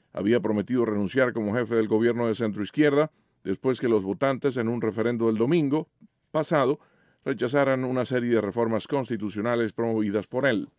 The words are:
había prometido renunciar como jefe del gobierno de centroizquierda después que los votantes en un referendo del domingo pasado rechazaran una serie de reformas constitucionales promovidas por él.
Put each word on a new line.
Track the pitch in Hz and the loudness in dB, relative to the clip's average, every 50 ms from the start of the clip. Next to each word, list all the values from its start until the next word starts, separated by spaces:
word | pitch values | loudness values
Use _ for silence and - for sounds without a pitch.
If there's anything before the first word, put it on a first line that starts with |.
| _ _ | _ _
había | - - 95 101 190 202 | -8 -2 2 2 2 2
prometido | 180 110 107 104 95 92 123 127 117 | 2 2 0 0 0 0 0 0 0
renunciar | 110 104 104 101 90 - 135 131 123 | 0 0 -2 -2 -2 0 0 0 2
como | 117 117 107 104 104 | 0 -2 -2 -2 -2
jefe | 123 120 107 117 | -2 -2 0 0
del | 113 110 101 | 0 2 2
gobierno | 110 107 117 120 113 117 117 117 | 2 2 2 2 2 0 0 -2
de | 107 | -2
centroizquierda | 101 117 107 101 104 101 - - 139 151 147 139 143 156 156 - _ _ _ _ _ _ | -2 -2 -4 -2 -4 -8 -6 0 2 2 4 4 2 0 0 -4 _ _ _ _ _ _
después | - 98 - - 135 127 - | -6 -6 -2 0 -2 -2 0
que | 131 120 | 0 2
los | 113 104 95 | 2 2 2
votantes | 95 101 - 139 135 135 117 - 143 120 131 | 0 -2 -2 0 -2 -2 0 -2 -2 -2 0
en | 113 113 | -2 -2
un | 120 120 | -2 -2
referendo | 113 110 98 113 110 120 120 113 117 113 | -2 -4 -2 -2 -2 -2 0 0 0 0
del | 113 107 | 2 2
domingo | 117 127 170 175 147 135 139 156 165 - _ _ - - _ _ _ _ | 0 2 2 2 2 2 0 -2 -4 -6 _ _ -20 -20 _ _ _ _
pasado | - 156 151 - 170 147 131 123 151 - _ _ _ _ _ _ _ _ _ | -4 -4 -2 0 0 2 2 2 0 -2 _ _ _ _ _ _ _ _ _
rechazaran | 139 135 - 123 120 131 143 135 135 131 127 131 | -6 -4 -2 -2 0 2 2 2 2 2 0 -2
una | 123 127 127 120 | -2 -2 -2 -2
serie | - 131 123 120 120 117 | -2 -2 -2 0 2 2
de | 110 | 2
reformas | 104 98 - 117 117 113 113 104 - | 2 0 -2 -2 0 0 0 -2 -4
constitucionales | - 143 139 127 107 120 101 104 101 92 107 104 120 120 117 117 107 | -2 -4 -4 -2 -4 -6 -6 -6 -6 -6 -4 -2 -2 0 0 -2 -2
promovidas | - - 117 117 113 110 107 101 98 107 95 - | -2 -4 -2 -2 0 0 0 0 0 -2 -4 -2
por | - 127 131 | -4 0 0
él. | 139 117 95 73 - _ | 2 0 0 -2 -6 _